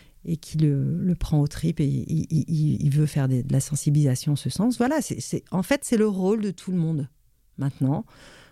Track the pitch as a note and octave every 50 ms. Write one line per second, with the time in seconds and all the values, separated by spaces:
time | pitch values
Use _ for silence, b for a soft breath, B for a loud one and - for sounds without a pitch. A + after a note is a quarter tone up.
0 | B B B B - E3 E3 D#3 - - - D#3 D#3 D3 C#3 C#3 C3+ C3+ D#3 F3
1 | G3 F3+ E3+ - - - D#3 D3 C#3+ D3 - - - E3+ E3+ - D3+ C#3 C#3 B2+
2 | - - D#3+ D#3 - - D#3+ D3+ - - E3 D3+ D#3 D3+ C3 - D3 C#3+ C3+ D3+
3 | D3+ D3+ - D3 C3+ C3 C3 B2 A#2 C3 C3 C3+ - - D3 - - D#3 D3 D3+
4 | D3 C3+ C3 - - D3+ D3 - - C3+ - - G3+ B3 A#3+ - A#3+ B3+ D#4 D4+
5 | - - - - - - - - - - - F#3 F3+ - C#4 C#4+ - - B3 G#3+
6 | G#3+ G#3+ G3 F#3 F#3 F#3+ A3 A3+ G#3 G3+ F3 - - F#3+ F3+ F3 D#3+ D#3+ D#3+ C#3+
7 | B2+ - - _ _ _ _ _ _ _ _ - C3+ C#3 - - C3+ C3 D3 G#3
8 | A#3 B B B B B B B B B